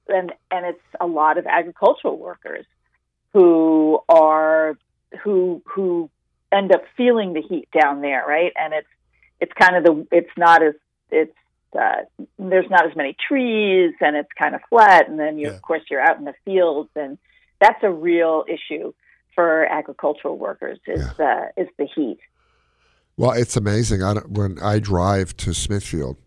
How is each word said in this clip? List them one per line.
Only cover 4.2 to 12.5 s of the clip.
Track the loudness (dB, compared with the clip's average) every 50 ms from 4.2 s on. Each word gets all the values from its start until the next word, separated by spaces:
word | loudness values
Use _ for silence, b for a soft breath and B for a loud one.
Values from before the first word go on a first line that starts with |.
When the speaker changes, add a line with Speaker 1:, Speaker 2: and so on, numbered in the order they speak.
| 6 6 4 4 2 2 2 2 2 0 -4 -8 _ _ _ _ _ _ -20 -8 -4
Speaker 1:
who, | -2 0 0 0 -2 -4 -8 -10
who | -10 -8 -4 -4 -2 -2 -4 -4 -6 _ _ _ _ _ _ _ _ 0
end | 0 2 2 2
up | 2 0 -6 _
feeling | 0 0 2 2 2 0 -2 -6
the | -6
heat | -6 -6 -8 -10 -8 -2 0 2
down | 2 2 2 -2
there, | -4 -4 -4 -4 -2
right? | -2 0 0 0 -2 -2 -6
And | -6 -6 -6
it's, | -8 -8 _ _ _ _ _ _ _ _ _ _ _
it's | -8 -8 -4 -2
kind | 0 0 2
of | 2 2
the, | 2 2 2 -2 0
it's | 0 0 0 -2 -4 0
not | 4 6 6 6 6
as, | 2 0 -2 _ _ _ _ _ _
it's, | -2 -2 -2 -2 -6 _ _ _ _ _ _ _ -6 -4
uh, | -2 -2 -2 -4 -8 -12 _ -20 -20 -20 _ -14
there's | -6 -2